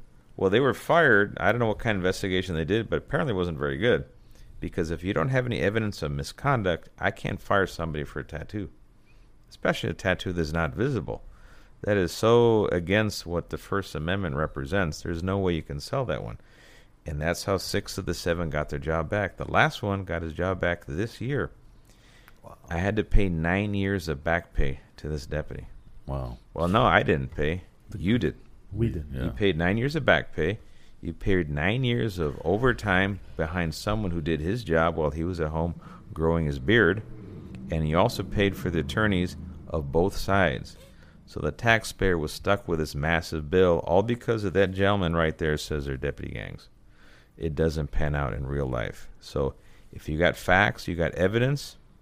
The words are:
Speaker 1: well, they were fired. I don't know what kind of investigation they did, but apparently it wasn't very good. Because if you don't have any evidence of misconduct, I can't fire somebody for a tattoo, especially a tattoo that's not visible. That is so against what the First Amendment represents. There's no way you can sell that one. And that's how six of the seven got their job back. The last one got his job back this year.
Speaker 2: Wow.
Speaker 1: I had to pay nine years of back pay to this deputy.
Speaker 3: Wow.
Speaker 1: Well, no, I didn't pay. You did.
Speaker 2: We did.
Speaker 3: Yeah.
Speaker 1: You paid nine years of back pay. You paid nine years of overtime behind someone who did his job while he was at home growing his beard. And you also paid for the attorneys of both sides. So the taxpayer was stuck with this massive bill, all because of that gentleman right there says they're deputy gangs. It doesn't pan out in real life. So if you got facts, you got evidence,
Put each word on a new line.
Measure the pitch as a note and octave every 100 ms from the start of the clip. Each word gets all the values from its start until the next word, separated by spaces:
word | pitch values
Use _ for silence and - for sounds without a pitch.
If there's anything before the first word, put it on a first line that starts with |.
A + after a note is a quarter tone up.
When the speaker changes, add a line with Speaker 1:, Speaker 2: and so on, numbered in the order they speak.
| - - - -
Speaker 1:
well, | F#2+
they | G#2+
were | C#3 G#2
fired. | - E3 D#3 G#2 G2+ -
I | F#2
don't | A#2
know | A2+
what | G2+
kind | A2+ G2+
of |
investigation | F2+ F#2+ G2 F#2 F2+ D#2+
they | D#2
did, | G#2+ A2
but | D#2
apparently | - C#3+ D#3+
it | F#2+
wasn't | F2 D2+
very | D2 C#2
good. | A#2 D#2+ C2+ - - - - -
Because | E2+ - D#2+
if | E2
you | F2
don't | - C#3
have | C3 B2
any | F2+
evidence | F2+ A2 G#2+ -
of | D2+
misconduct, | C#2+ C#2+ - C#3 C3 F#2+ D#2+ - -
I | F#2+
can't | - - G2+
fire | - G2 F#2
somebody | - E2 D2+
for | C#2 -
a |
tattoo, | C2+ D2+ D#2 G#2 E2+ - - - - - - - -
especially | - - - A2
a |
tattoo | - F#2+ F2+ -
that's | F2 D2+
not | E2 D#2+ C2+
visible. | B2+ B2 C2+ A1+ - - - - - -
That | - G2+
is | E2+
so | - A2+ A#2+ A#2 A2 G2+
against | F2+ E2+ G2+ G#2+ - E2+
what | E2+ -
the | D#2
First | - G2 F#2 D#2+
Amendment | D#2 G2 F2+ C#2
represents. | D#2 - C2+ G2 F2 -
There's | - E2+
no | F#2 G2
way | F#2+ E2
you |
can | - C#2+
sell | - C3+ B2
that | C2
one. | G#1 - - - - - - _ -
And | D2
that's | D#2 E2+ -
how | F#2+
six | - G2 - -
of | F#2
the |
seven | F2 F2+ E2+ E2+
got | D2+ D2+
their | D2
job | D2 D#2+ D#2
back. | G#2 G2 -
The | C2+
last | D#2+ D3 -
one | G#2 G2
got | F#2 E2
his | E2
job | D#2 F2+ F#2
back | F2+ F2 -
this | D#2+ A2+ -
year. | A#2+ C#3 F2 - - - - - - - - -
Speaker 2:
Wow. | D#2 E2 -
Speaker 1:
I | F2
had | G2 G#2+
to |
pay | - - G2
nine | E2 E2 F#2+ G#2
years | G2+ G2 G2 D#2+
of | C#2
back | D#2 E2+ -
pay | - D2 C2 - -
to | D2+
this | D2+ -
deputy. | D2+ D2+ - C2+ - - - -
Speaker 3:
Wow. | C2+ B1+ A#1+ -
Speaker 1:
Well, | - E2+
no, | G#2+
I | A#2+ F2+
didn't | C3+ D#2+ C2 -
pay. | D2+ F2+ - - - -
You | E2 A#2
did. | D#2+ - - - -
Speaker 2:
We | G2+ A2+
did. | C#2 D2
Speaker 3:
Yeah. | B1+ B1
Speaker 1:
You |
paid | - G2+ D#2
nine | F2 A2
years | C3 D#3
of | B2+
back | D#2+ - -
pay. | D#2+ A2 - - - -
You | -
paid | D#2+ - F#2+ D#2
nine | D2 E2+ A#2+
years | C3 A#2+ A#2 F#2
of | D2+ - D#2+
overtime | G2+ B2+ A#2 G#2+ F#2 G2 G2+ - -
behind | D#2 F2+ E2
someone | D#2+ - G#2+ G2+
who | E2+
did | D#2 D#2
his | D#2+ A#2+
job | A2 D#2+ E2 E2
while | D2+
he | D#2
was | E2 E2+
at | D#2
home | D#2+ E2+ E2 - - -
growing | - D#2+ E2 D#2
his | C#2+
beard. | B1+ A#2 F2+ G2 - - - - - - -
And | E2 D#2
you | D#2+
also | A2+ -
paid | G2 - G2 F#2+
for | F#2
the | E2
attorneys | C#2+ - G#2+ F#2 F2 - E2 - -
of | D#2+ C#2
both | D#2+ F#2+ -
sides. | - G2 E2+ C2 - - - - - - -
So | -
the | D#2
taxpayer | - A#2 A2+ - - G2 F2
was | D#2
stuck | - G2+ G2+ -
with | D#2+
this | D#2
massive | C#2+ D#2 E2 - E2 D2
bill, | F2+ F#2 E2+ -
all | F2
because | A2 A#2+ - A2+
of | G2+
that | E2 F#2+
gentleman | F#2 G2 G2+ F2 E2+
right | D#2+ D2+
there | D#2+ D2+
says | - D2+ C#2
they're | C2
deputy | C#2 C2+ -
gangs. | - G1+ G1+ - - - - - - - -
It | E2 D2
doesn't | D#2+ D2+ D2
pan | - D2+
out | C#2+ C#2
in | G#1+ C2+
real | C#2+ C2
life. | B1 G1+ - - -
So | - - C2+ - - - -
if | - -
you | D2+
got | E2+ -
facts, | - F#2 G#2+ - -
you | E2+
got | E2 -
evidence, | F#2 A2+ B2+ C#3+ - - - -